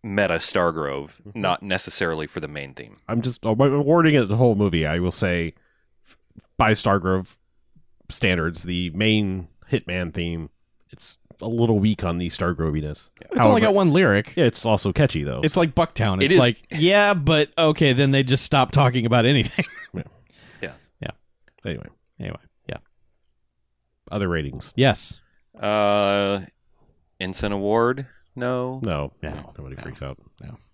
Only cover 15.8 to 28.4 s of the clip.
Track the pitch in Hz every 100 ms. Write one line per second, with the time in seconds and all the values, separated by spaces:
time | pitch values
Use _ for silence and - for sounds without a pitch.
15.8 | 160 - 113 95 - 185 123 113 _ 160
16.8 | 165 202 208 185 143 156 147 - 160 151
17.8 | 147 127 139 135 131 131 - 143 127 147
18.8 | 131 123 113 120 117 143 117 - 160 -
19.8 | - 92 - _ _ _ - - 82 -
20.8 | _ _ - - _ _ _ _ 98 65
21.8 | 50 _ _ _ - - _ _ - -
22.8 | _ _ _ _ _ _ _ _ _ _
23.8 | _ _ - 104 95 85 71 64 - -
24.8 | 135 - - - _ _ _ - 101 107
25.8 | 104 104 101 101 98 98 90 _ _ _
26.8 | _ _ _ _ 92 92 104 101 101 113
27.8 | 120 131 131 _ _ -